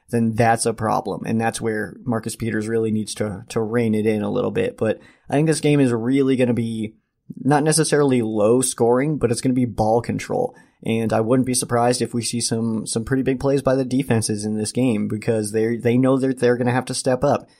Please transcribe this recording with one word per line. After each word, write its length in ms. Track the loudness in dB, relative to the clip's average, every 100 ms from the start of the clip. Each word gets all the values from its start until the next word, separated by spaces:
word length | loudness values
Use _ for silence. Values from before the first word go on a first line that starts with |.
| _
then 240 | 0 0
that's 320 | 2 2 4 0
a 60 |
problem. 520 | -2 -2 -2 -2 -6 -4
And 140 | -2
that's 200 | -2 -2
where 360 | -4 -4 -6 -8
Marcus 320 | -4 -4 -4
Peters 320 | -6 -4 -4 -2
really 240 | -2 0
needs 240 | -2 -4 -4
to, 280 | -6 -6 -6
to 100 | -4
rein 340 | -2 0 2
it 120 | 2 2
in 160 | 0
a 80 | -2
little 200 | -2 -2
bit. 260 | -2 -4 -2
But 200 | -2 -2 -8 _ -4
I 60 |
think 120 | 0 2
this 140 | 2
game 180 | 2 4
is 140 | 2
really 420 | 2 0 2 2
gonna 200 | 2 2
be 400 | 0 -2 -4 -8 -10 _ _ -20 -6
not 260 | 0 2
necessarily 600 | 2 2 2 2 4 2
low 380 | 0 0 2 2
scoring, 560 | 2 0 2 4 2 0
but 120 | -2
it's 100 | 0
gonna 140 | 0
be 120 | 0 0
ball 340 | 0 2 2
control. 560 | 0 -4 -4 -4 -4 -6 -20 _
And 280 | -4 -2 0
I 80 | 0
wouldn't 260 | 2 2 2
be 80 |
surprised 460 | -2 0 2 2 2
if 140 | -2
we 80 | -2
see 180 | -4 -4
some, 460 | -2 -2 -2 -2 -4
some 180 | -6
pretty 200 | -2 -2
big 160 | 0 -2
plays 220 | 0 0
by 120 | 2
the 100 | 0
defenses 600 | 0 -2 0 0 0 -4
in 120 | -4 -4
this 140 | -4
game 380 | 0 0 0 -2
because 420 | -4 -2 -2 -2
they, 260 | 0 0 0
they 220 | 2 4
know 180 | 4 2
that 200 | 0 2
they're 180 | 2 2
gonna 160 | 2
have 140 | 0 -2
to 80 |
step 300 | -4 -2 0
up. 240 | 2 0 -2